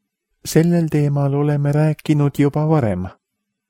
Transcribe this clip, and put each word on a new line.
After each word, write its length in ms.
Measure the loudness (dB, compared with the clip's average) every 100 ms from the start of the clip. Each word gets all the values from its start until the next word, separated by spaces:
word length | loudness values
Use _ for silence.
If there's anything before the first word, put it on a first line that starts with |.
| _ _ _ _
Sellel 440 | -2 2 2 2 0
teemal 460 | 0 0 0 -2
oleme 380 | 0 0 0 0
rääkinud 680 | 0 0 -2 -2 0 0 0
juba 300 | 0 0 0
varem. 380 | 0 0 -2 -6 -12 _ _ _ _ _